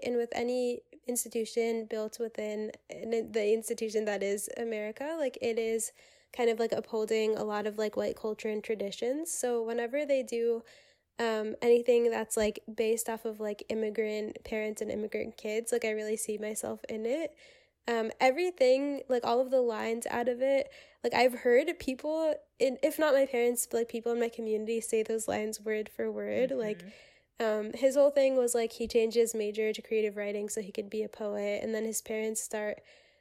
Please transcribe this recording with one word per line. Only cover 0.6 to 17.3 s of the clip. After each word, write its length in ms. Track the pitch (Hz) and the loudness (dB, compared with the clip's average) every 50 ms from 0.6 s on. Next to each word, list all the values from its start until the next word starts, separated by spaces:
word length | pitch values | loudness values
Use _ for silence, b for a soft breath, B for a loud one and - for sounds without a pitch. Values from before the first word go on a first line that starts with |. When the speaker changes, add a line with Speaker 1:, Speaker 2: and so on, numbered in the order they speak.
| 247 247 240 240 - _ - 302 - - | 0 -2 -2 -4 -8 _ -20 -16 -6 -4
Speaker 1:
institution 800 | 247 240 - 226 - 233 220 214 - 233 226 233 226 226 220 | -4 -4 -4 -4 -4 -4 -4 -2 -2 -2 0 0 0 -2 -4
built 320 | 220 233 220 214 214 - - | -6 -6 -6 -6 -6 -6 -6
within 500 | 233 220 226 - 214 214 208 214 214 214 - - _ - | -8 -6 -6 -6 -6 -6 -4 -6 -6 -8 -10 -14 _ -16
an-, 440 | - - 220 226 226 226 226 220 | -14 -10 -4 -2 -2 -2 -2 -2
the 200 | 208 226 208 208 | -2 0 2 4
institution 520 | 220 226 220 - 233 - 226 220 208 214 214 | 2 2 2 -2 -4 -4 -4 -2 0 0 0
that 180 | 214 202 196 | 0 -2 -2
is 260 | 196 202 202 214 - - - | 0 0 -2 -2 -4 -6 -6
America, 600 | - 233 226 220 214 208 214 214 - 269 302 330 330 | -6 -4 -4 -4 -4 -6 -6 -6 -6 -6 -6 -2 -2
like, 180 | 294 262 262 - | -2 -2 -2 -2
it 160 | - 233 226 233 | -2 -2 0 0
is 320 | 226 226 226 226 - - b b b b b b b b | 0 0 0 -2 -2 -4 b b b b b b b b
kind 180 | - - 240 233 | -4 0 2 2
of, 100 | 226 220 | 2 2
like, 100 | 226 226 | 0 2
upholding 640 | 226 226 220 - - 220 220 214 220 220 220 214 220 | 2 2 0 0 -2 -2 0 2 2 2 4 2 2
a 60 | 208 | 2
lot 240 | 214 214 208 208 208 | 0 0 -2 -2 -2
of, 120 | 214 208 214 | -2 -2 0
like, 180 | 220 208 - | -2 0 0
white 200 | 208 208 208 - | 0 0 -2 -2
culture 320 | - - 220 214 - - 220 | -2 -4 -4 -4 -4 -4 -4
and 140 | 214 214 | -4 -4
traditions. 680 | 208 - 220 196 202 202 196 - 233 240 269 302 320 320 | -2 -4 -4 -2 -2 -6 -4 -4 -2 -2 -2 -2 -2 -4
So 280 | - - - 247 240 233 | -4 -2 -2 0 0 0
whenever 460 | 226 226 233 240 240 233 247 294 302 | 0 0 -2 -2 -2 0 0 -2 2
they 160 | 269 277 262 | 2 2 2
do, 400 | 247 214 233 233 233 233 233 233 - b b b b b b b b b _ - | 2 0 -2 0 2 2 0 0 -4 b b b b b b b b b _ -2
um, 380 | 233 226 220 214 214 220 - - | 0 0 0 0 -2 -2 -4 0
anything 500 | - 240 240 240 240 - 240 240 233 233 | 4 6 6 6 6 6 6 6 6 4
that's, 260 | 226 220 220 - - | 2 0 -2 -2 0
like, 240 | 226 214 214 214 - - - | 2 2 2 0 -2 -10 -10
based 360 | 214 - 226 220 226 226 - - | -4 -2 0 2 2 0 0 -4
off 160 | 226 220 - | -4 -6 -6
of, 160 | 226 214 208 | -8 -6 -4
like, 240 | 214 208 208 - - - | -6 -6 -6 -6 -8 -6
immigrant 760 | 220 220 220 214 208 226 220 214 214 214 214 208 - - - | -4 -2 -2 -2 0 -2 -2 -2 -2 -4 -4 -6 -8 -10 -8
parents 360 | - 226 214 214 214 214 - | -6 -4 -2 -2 -4 -4 -4
and 100 | 214 214 | -6 -4
immigrant 460 | 214 214 214 214 - 214 214 226 - | -4 -4 -4 -4 -4 -4 -4 -4 -8
kids, 360 | - - 214 214 226 233 - | -8 -6 -4 -2 -2 -2 0
like, 120 | 247 233 233 | -2 0 0
I 60 | 220 | 0
really 260 | 214 214 214 214 220 | -2 -2 -2 -4 -4
see 220 | 220 - - 214 202 | -4 -2 -4 -4 -4
myself 420 | 208 214 220 - - - 226 214 - - | -4 -6 -6 -6 -6 -6 -8 -8 -8 -8
in 180 | 226 220 220 | -6 -4 -2
it. 280 | 226 262 320 330 294 | 0 0 0 -2 -4